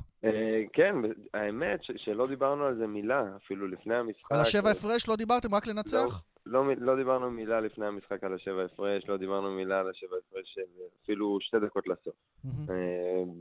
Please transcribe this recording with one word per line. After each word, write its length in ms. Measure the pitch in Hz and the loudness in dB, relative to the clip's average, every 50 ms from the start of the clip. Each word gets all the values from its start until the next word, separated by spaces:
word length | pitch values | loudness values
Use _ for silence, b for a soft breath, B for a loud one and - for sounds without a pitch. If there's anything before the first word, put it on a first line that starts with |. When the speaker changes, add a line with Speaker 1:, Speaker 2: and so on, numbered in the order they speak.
| - - _ _ - | 0 -6 _ _ 2
Speaker 1:
אה, 380 | 110 107 107 113 110 110 110 107 - | 2 2 2 2 2 2 2 0 2
כן, 220 | - 147 170 202 202 139 110 110 - 107 104 - - | 4 6 6 6 4 2 0 -2 -2 -6 -10 -8 -4
האמת 500 | 104 104 104 107 123 165 202 202 170 - | -2 -2 -2 -2 -2 -2 -2 -2 -2 -4
ש-, 60 | - - | -8 -10
שלא 300 | - - 110 104 110 127 | -6 -4 -2 0 0 0
דיברנו 380 | 131 139 127 135 135 143 143 143 | 0 0 0 0 2 2 2 0
על 120 | 135 123 | 0 0
זה 100 | 113 113 | 0 -2
מילה, 500 | 107 104 104 104 113 131 143 113 95 98 | -2 -2 -2 0 2 2 2 0 -2 -6
אפילו 320 | 101 - - 98 98 101 92 | -10 -8 -8 -6 -4 -4 -4
לפני 260 | 90 - - 107 117 | -6 -6 -2 0 0
המשחק. 380 | 123 117 110 - - - - | 0 0 -2 -6 -8 -4 0
Speaker 2:
על 80 | 139 - | 2 4
השבע 260 | - - 196 208 196 | 4 4 4 4 4
Speaker 1:
אה, 60 | 214 | 4
Speaker 2:
הפרש 360 | 202 - 208 208 233 233 - 226 | 2 2 2 0 0 0 2 0
לא 80 | 220 | 0
דיברתם, 380 | 214 226 214 247 240 - 214 202 | 0 2 2 2 2 2 2 0
רק 120 | 208 - | 0 0
לנצח? 560 | 233 208 214 208 - - 233 240 247 107 87 - _ _ _ - | -2 -4 -4 -2 0 2 2 2 2 -2 -6 -12 _ _ _ -6
Speaker 1:
לא, 60 | - | 0
לא 120 | 117 131 139 | 2 4 4
מ-, 180 | 139 131 117 123 | 4 2 2 2
לא 120 | 127 131 | 2 2
דיברנו 340 | 135 131 127 131 127 127 123 | 4 2 2 2 2 0 -2
מילה 300 | 117 113 110 107 113 110 | -4 -4 -2 0 0 0
לפני 260 | 110 104 - 110 107 | 0 -2 -2 -4 -4
המשחק 380 | 104 104 98 - - 101 92 98 | -4 -4 -6 -6 -6 -6 -4 -4
על 100 | 95 95 | -4 -4
השבע 300 | 90 - 98 95 92 92 | -4 -4 -4 -2 -2 -2
הפרש, 440 | 87 - - 98 101 101 98 95 101 | -4 -4 -2 -2 0 0 0 0 -2
לא 80 | 98 | -2
דיברנו 340 | 95 95 95 98 98 98 98 | -2 0 -2 0 0 -2 -2
מילה 300 | 95 95 95 95 98 95 | -2 -2 -2 0 0 0
על 100 | 95 92 | 0 -2
השבע 260 | 90 - 95 90 90 | -4 -8 -8 -8 -6
הפרש 380 | 92 - _ 95 95 90 - - | -8 -8 _ -10 -12 -12 -10 -8
של 80 | 98 92 87 87 90 90 90 - _ _ | -10 -10 -10 -10 -14 -18 -18 -18 _ _
אפילו 340 | - 107 101 107 101 101 98 | -4 -2 0 0 0 0 -2
שתי 160 | - - - 110 | 0 0 2 2
דקות 280 | 104 101 - 98 - 92 | 2 0 -2 -2 -2 -2
לסוף. 260 | 87 - - 82 - _ _ _ _ _ - | -4 -4 -6 -10 -12 _ _ _ _ _ -10
Speaker 2:
מהמם. 260 | 131 120 135 151 95 | -8 -8 -6 -4 -4
Speaker 1:
אה, 520 | 92 92 90 90 90 90 90 90 92 92 90 90 85 85 | -2 -2 -2 -2 -2 -2 -2 0 0 0 0 -2 -6 -10